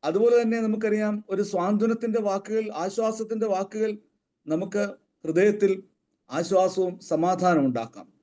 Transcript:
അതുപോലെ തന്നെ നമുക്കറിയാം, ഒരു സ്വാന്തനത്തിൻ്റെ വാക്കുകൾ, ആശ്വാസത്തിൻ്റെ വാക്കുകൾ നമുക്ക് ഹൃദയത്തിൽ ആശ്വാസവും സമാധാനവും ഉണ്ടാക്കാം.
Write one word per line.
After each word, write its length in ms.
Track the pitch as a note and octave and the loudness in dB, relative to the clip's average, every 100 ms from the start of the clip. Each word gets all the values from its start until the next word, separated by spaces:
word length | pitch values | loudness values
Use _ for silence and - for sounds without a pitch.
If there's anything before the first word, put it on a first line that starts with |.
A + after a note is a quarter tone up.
അതുപോലെ 320 | D3+ F3 A#3 A#3+ | 0 2 4 4
തന്നെ 220 | A3+ A3+ | 2 0
നമുക്കറിയാം, 540 | A3 G#3+ G#3+ G#3+ G#3+ G#3 - | 0 0 0 0 0 -4 -4
ഒരു 140 | F#3+ | -4
സ്വാന്തനത്തിൻ്റെ 760 | G3+ F#3+ F3+ G#3 A3+ A3+ A3+ A3+ | -2 -2 0 2 0 0 -2 -2
വാക്കുകൾ, 440 | G#3 F#3+ G3 A3 G#3+ F3+ | -2 -4 -4 -4 -4 -6
ആശ്വാസത്തിൻ്റെ 720 | F3+ F#3+ A3 A3 A3 A3+ A3 | -6 -2 -2 -4 -6 -4 -2
വാക്കുകൾ 440 | F#3+ G3 G#3+ A3 G#3 _ _ _ _ - | -2 -2 -2 -4 -4 _ _ _ _ -4
നമുക്ക് 400 | D#3+ F#3 G3+ G3+ F#3 _ _ D#3 | -4 -2 -2 -4 -6 _ _ -2
ഹൃദയത്തിൽ 480 | D#3+ G#3 G#3 G3+ F#3+ - _ _ _ _ | 4 4 4 2 0 -6 _ _ _ _
ആശ്വാസവും 640 | C3+ E3+ F#3+ F#3+ F#3+ F3+ F3+ | -6 2 4 4 2 -2 -4
സമാധാനവും 680 | - D#3+ E3+ F3+ F3+ E3 C3+ | -4 0 0 2 4 4 2
ഉണ്ടാക്കാം. 400 | B2 A2+ - - _ | 0 -6 -12 -20 _